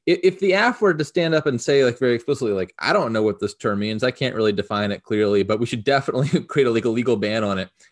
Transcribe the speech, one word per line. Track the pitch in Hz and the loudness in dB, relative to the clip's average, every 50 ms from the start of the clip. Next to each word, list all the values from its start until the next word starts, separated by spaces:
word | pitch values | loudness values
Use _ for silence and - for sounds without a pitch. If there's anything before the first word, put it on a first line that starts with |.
| - - | -2 0
i-, | 175 175 175 | 0 2 2
if | 185 180 180 | 0 0 2
the | 196 196 185 | 0 0 2
af | 196 220 247 247 - | 2 2 0 0 2
were | 220 196 170 | 2 0 2
to | 151 151 | 0 -2
stand | - - 180 170 165 160 | -4 -2 -2 0 2 2
up | 156 147 | 2 2
and | 151 127 117 | 0 -2 -2
say, | - - 143 139 135 | 0 2 2 4 4
like, | 123 117 - | 2 2 0
very | 127 123 120 | 0 0 0
explicitly, | 117 - - 143 - 131 107 101 | 0 0 -2 -4 -2 0 -2 -2
like, | 95 92 90 - - | -2 -2 -6 -8 -6
"I | - 127 170 | -2 0 0
don't | 208 160 117 113 | 0 0 0 0
know | 110 107 | 2 2
what | 110 101 - | 0 0 0
this | 107 101 - | -4 -6 -6
term | _ - 117 101 101 | _ -4 -4 -2 -2
means, | 104 107 110 107 123 | -2 -4 -4 -2 -2
I | 127 | -2
can't | 127 - 139 127 - | -2 -2 -4 -4 -2
really | 110 110 107 101 | 0 0 0 0
define | 98 101 - 107 104 104 101 101 | 0 -4 -4 -2 -2 -2 -2 -4
it | - _ | -6 _
clearly, | - 110 104 107 101 104 101 98 | -4 0 0 2 2 2 2 2
but | 98 107 107 | 0 0 -2
we | 120 | -2
should | 117 - 117 101 | -4 -4 -4 0
definitely | - 139 139 135 - - 131 143 139 - 156 | 0 0 0 0 -2 -2 -2 -2 0 0 -2
<laughs> | - - | -2 -2
create | - 151 135 | 0 2 2
a, | 120 | 2
like, | 113 113 107 | 2 0 0
a | 120 | 0
legal | 113 120 120 127 117 | 0 0 0 0 0
ban | 104 104 104 107 113 110 | 0 0 -2 -2 -2 -2
on | 101 98 92 | -2 -2 -4
it | 92 - _ _ _ _ | -4 -8 _ _ _ _